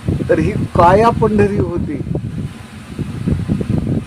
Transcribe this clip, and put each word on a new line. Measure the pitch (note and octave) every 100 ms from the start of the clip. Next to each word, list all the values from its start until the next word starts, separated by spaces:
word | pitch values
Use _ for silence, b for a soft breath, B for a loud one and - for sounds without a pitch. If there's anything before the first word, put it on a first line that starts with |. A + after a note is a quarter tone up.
| - - -
तर | E3+
ही | D#3+
काया | G#3 - - F3 G3 A#3
पंढरी | A#3 A3 G#3+ G3+ G3+
होते. | F3+ F3 - C#3+ - - - - - - - - - - - - - - - - - - - -